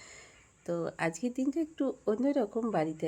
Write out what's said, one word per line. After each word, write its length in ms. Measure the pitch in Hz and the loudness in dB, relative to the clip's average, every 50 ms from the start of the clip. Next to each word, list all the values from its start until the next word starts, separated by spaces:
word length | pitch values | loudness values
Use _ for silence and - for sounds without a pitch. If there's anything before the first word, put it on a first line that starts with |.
| - - - - - - - - - - _ _ - | -16 -20 -20 -20 -20 -20 -20 -20 -20 -20 _ _ -6
তো 80 | - 170 170 165 - - - | -4 -2 -2 -2 -2 -2 -2
আজকের 340 | 165 165 165 - - 247 247 | -2 -2 -2 0 -4 -2 -2
দিনটা 260 | - 262 277 269 330 | 0 0 0 2 0
একটু 320 | 320 311 - - 277 262 - - - | 0 -2 0 -2 0 0 -2 -2 0
অন্যরকম, 640 | - 214 214 247 277 285 285 233 208 - 226 226 226 | 0 2 2 4 2 4 2 2 0 0 -2 -2 0
বাড়িতে 320 | 208 175 156 160 160 156 - | 2 2 2 0 0 -2 -2